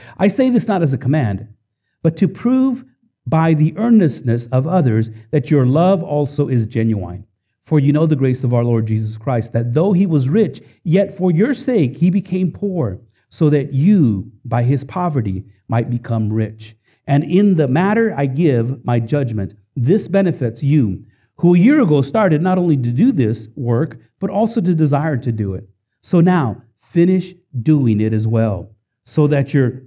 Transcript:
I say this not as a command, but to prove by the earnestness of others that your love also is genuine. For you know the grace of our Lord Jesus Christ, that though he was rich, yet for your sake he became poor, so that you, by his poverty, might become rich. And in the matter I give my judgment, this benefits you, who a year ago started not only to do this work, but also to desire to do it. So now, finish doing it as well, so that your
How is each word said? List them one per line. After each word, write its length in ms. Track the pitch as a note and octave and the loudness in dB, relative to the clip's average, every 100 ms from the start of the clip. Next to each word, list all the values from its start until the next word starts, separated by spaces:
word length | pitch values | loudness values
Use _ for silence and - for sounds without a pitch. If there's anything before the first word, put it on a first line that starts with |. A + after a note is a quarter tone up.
| - - | -18 -2
I 100 | G3 | 0
say 200 | - C4 | 2 2
this 180 | A#3+ - | 0 0
not 140 | G3 | 0
as 120 | D#3 | 0
a 60 | C3 | -2
command, 480 | B2 D3+ A2+ F#2+ - _ _ _ _ _ | -2 0 0 -4 -10 _ _ _ _ _
but 120 | E3 E3 | -4 0
to 100 | G3 | -2
prove 580 | - A#3+ C4 C4 A#3+ - _ _ _ - | -2 -2 0 0 -2 -10 _ _ _ -4
by 260 | D#3+ E3 | 0 2
the 240 | D#3 D#3 D#3+ | 2 0 0
earnestness 680 | A#3 A3 D#3+ - B2+ A#2+ - | 2 4 4 0 -2 -4 -2
of 180 | C3 D3+ | -2 0
others 460 | F3+ C3 A2 A2 - - | 0 2 2 -2 -8 -4
that 220 | D#3 - | -4 0
your 140 | D3 B2+ | 2 2
love 360 | C#3+ F3+ F#3+ | 2 2 2
also 460 | D#3+ D3 C#3+ - C#3 | -2 -4 -2 -2 -2
is 180 | B2+ G#2+ | 0 -2
genuine. 580 | A#2 A2+ G#2 F2 F#2 - _ _ _ - | -2 -2 -2 -6 -12 -18 _ _ _ -2
For 140 | D#3 | 0
you 140 | C#3 | 2
know 140 | A2+ B2 | 2 0
the 80 | C#3 | 0
grace 280 | C3 C3 | 0 -2
of 100 | B2+ | -2
our 100 | A#2+ | 0
Lord 240 | A#2+ A2+ A2 | 0 0 0
Jesus 280 | A2 A2 A2 | -2 -4 -8
Christ, 380 | - A#2+ - | -4 -4 -4
that 200 | A#2 A#2 | -4 -2
though 200 | C3 F#3+ | 0 2
he 140 | F3+ G3 | 2 2
was 200 | D3+ C3 | 0 2
rich, 340 | G3+ F3 - - _ | 0 0 -4 -18 _
yet 320 | E3+ F3 G3 - | 0 0 0 -2
for 140 | F#3 | 0
your 240 | D#3+ B3 | 2 0
sake 420 | C4 - A#3+ C3 A#2+ | -2 -2 0 0 0
he 140 | F3+ | 0
became 420 | F#3+ - F#3 F#3 | 0 -2 -4 -4
poor, 480 | - G3+ F3+ A2+ F#2 _ _ _ | -4 -6 -4 -4 -6 _ _ _
so 200 | - D#3 | -2 2
that 220 | D3 C3+ | 2 0
you, 580 | C3+ E3+ G#3 B2+ G2 - - | 0 2 4 4 0 -6 -14
by 200 | B2 A#2 | -6 -2
his 200 | A#2+ C#3 | 0 -2
poverty, 600 | - F3+ F3+ C#3+ G#2+ F#2 - _ - | -4 -6 -4 -2 -4 -6 -10 _ -4
might 220 | A2+ A#2+ | -2 -2
become 440 | A#2 - A2+ G#2+ | -4 -4 -4 -2
rich. 420 | A2 G#2+ A2 - - _ _ - | -2 -4 -8 -20 -20 _ _ -2
And 180 | C#3+ | -2
in 320 | D3+ F3 G#3 E3+ | 2 2 2 2
the 120 | C#3 | 2
matter 460 | C#3+ F#3+ A3 A3+ C#3 | 0 0 0 0 -2
I 80 | C#3+ | -4
give 580 | C3 E3+ B2 A#2 C3+ | 0 0 0 -2 -4
my 160 | - A#2+ | -2 -2
judgment, 540 | A2 D3 B2 G#2+ G2 - _ - | 0 -2 -2 -4 -8 -10 _ -4
this 320 | A#2+ G#3 - | 0 0 0
benefits 560 | G3 F#3 - A#2+ A2 | 0 0 -2 -4 -4
you, 420 | C#3 D3+ A2 F#2 - _ _ - | 0 2 0 -4 -12 _ _ 0
who 140 | E3+ F3 | 4 6
a 20 | |
year 240 | G#3+ D4+ | 4 4
ago 220 | G3 D3 | 4 2
started 360 | C3 A3 G3 D3+ | 0 0 2 2
not 200 | F#3 F#3 | 0 0
only 180 | F3 C#3 | 2 0
to 140 | A#2+ | 0
do 200 | A#2+ B3 | 0 2
this 380 | G3+ A2 A2 - - | 2 0 -2 -8 -8
work, 440 | A#2+ A#2 D#3+ - _ _ | -2 0 -2 -8 _ _
but 100 | G3 | -6
also 320 | G3+ A3+ A3+ | -2 -2 0
to 140 | F3 E3 | 0 2
desire 420 | D3+ C#3 D#3 C3 | 2 0 0 -4
to 140 | B2+ | -4
do 240 | A2 G2 F#2+ | -4 -4 -6
it. 120 | - _ _ _ | -12 _ _ _
So 200 | - F3 | -2 2
now, 400 | E3+ F3+ B2+ - - _ | 4 2 -2 -6 -14 _
finish 560 | _ E3+ E3+ F#3 F3 - _ B2+ | _ 0 2 2 -2 -12 _ -4
doing 360 | C3 D3+ A#2+ G#2 | 0 2 2 2
it 140 | G#2+ | 0
as 140 | G#2+ A2 | 0 0
well, 420 | A2+ A2 F#2 - _ _ _ - | 0 0 -2 -8 _ _ _ -6
so 200 | - D3 | 0 2
that 260 | C#3+ C#3 | 2 0
your 300 | C#3+ B2+ - | 0 0 -2